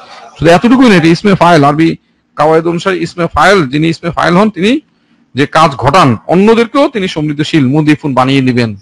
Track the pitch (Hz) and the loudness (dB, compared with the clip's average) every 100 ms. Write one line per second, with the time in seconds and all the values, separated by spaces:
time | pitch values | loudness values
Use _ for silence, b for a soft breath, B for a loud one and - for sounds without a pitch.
0 | B B B - 151 170 240 247 254 185 | B B B -4 2 2 2 2 4 4
1 | 160 170 208 185 170 170 143 147 165 160 | 2 0 0 0 2 2 2 0 -2 -2
2 | _ _ _ - 151 160 165 170 190 185 | _ _ _ -4 0 0 -2 -4 -4 -6
3 | 165 - 170 143 165 202 139 147 165 165 | -8 -6 -6 0 2 2 0 -2 -4 -4
4 | 170 131 147 175 220 165 196 285 - _ | -8 -4 0 0 0 -2 -2 -2 -6 _
5 | _ _ _ 120 147 165 160 135 139 185 | _ _ _ -6 -2 0 0 0 0 2
6 | 151 110 - 165 208 226 233 285 294 233 | 2 0 -2 0 2 2 0 -2 -2 -2
7 | 185 - 151 147 147 160 127 147 147 151 | -6 -6 -6 -6 -4 0 0 0 0 0
8 | 151 127 127 135 127 123 117 101 | -2 -2 0 0 0 -2 -4 -6